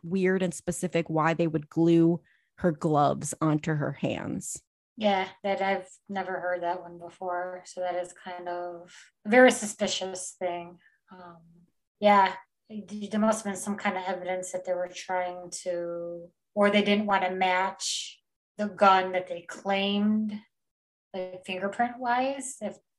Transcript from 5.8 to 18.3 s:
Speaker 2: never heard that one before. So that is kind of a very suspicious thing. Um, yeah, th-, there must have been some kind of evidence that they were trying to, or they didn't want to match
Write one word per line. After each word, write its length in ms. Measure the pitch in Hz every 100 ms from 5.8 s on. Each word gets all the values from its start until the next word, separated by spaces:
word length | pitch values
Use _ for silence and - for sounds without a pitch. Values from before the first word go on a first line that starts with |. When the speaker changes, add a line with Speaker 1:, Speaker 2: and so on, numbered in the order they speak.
| - - -
Speaker 2:
never 320 | 196 180 180
heard 220 | 180 180
that 180 | 175 180
one 180 | 175 170
before. 640 | 170 - 185 180 180 180 -
So 140 | 185
that 160 | 180 175
is 160 | 180
kind 360 | - 185 180 175
of 420 | 175 175 170 175 - - _
a 40 | 214
very 220 | 247 254
suspicious 840 | 247 208 - 190 - 190 185 - -
thing. 400 | 180 175 170 180 _ _ _
Um, 240 | 185 175 170 - _ _ _ _ -
yeah, 320 | 208 202 190 - - _ -
th-, 400 | 214 185 208 202
there 100 | 214
must 240 | 220 214
have 80 | 202
been 80 | 190
some 160 | 208 196
kind 200 | 202 185
of 80 | 180
evidence 460 | 180 175 185 185
that 120 | 180
they 80 | 185
were 180 | 180 180
trying 580 | - - 185 180 180 180 -
to, 640 | 185 175 170 170 170 170 170 _ _
or 160 | 208 202
they 120 | 202
didn't 240 | 202 208 208
want 160 | 190
to 80 | 185
match 880 | 185 185 185 196 - - - - - _